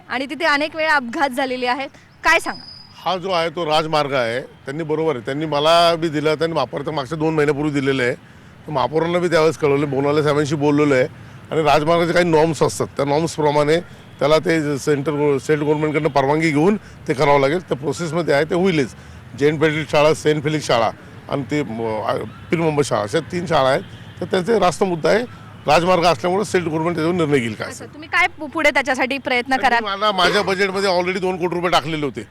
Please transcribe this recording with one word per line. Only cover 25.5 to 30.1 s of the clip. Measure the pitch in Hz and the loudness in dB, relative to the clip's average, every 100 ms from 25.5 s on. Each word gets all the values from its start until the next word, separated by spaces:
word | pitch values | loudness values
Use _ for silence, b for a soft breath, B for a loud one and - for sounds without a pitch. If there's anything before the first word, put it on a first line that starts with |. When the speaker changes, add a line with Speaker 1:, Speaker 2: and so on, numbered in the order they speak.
| - - | -8 2
Speaker 2:
राजमार्ग | 165 175 180 | 2 4 2
असल्यामुळे | 175 - 180 190 | 2 2 0 -2
स्टेट | 202 185 | 0 -2
गव्हर्नमेंट | 165 160 170 165 | -2 -2 -2 -2
त्याच्यावर | 160 180 | 0 0
निर्णय | 147 139 | 2 0
घेईल | 117 | 0
काय | 101 - | -6 -10
Speaker 1:
अच्छा, | - | -12
तुम्ही | - - 330 | -16 -18 -4
काय | 349 359 | 0 0
पु-, | 294 302 | -2 -8
पुढे | 320 294 | 0 0
त्याच्यासाठी | 277 262 262 254 269 | 2 0 0 -2 -4
प्रयत्न | 277 247 254 262 | -2 -2 0 0
Speaker 2:
त्यांनी | 262 | 2
Speaker 1:
कराल? | 233 | 2
Speaker 2:
मला | 208 196 214 | 0 -2 0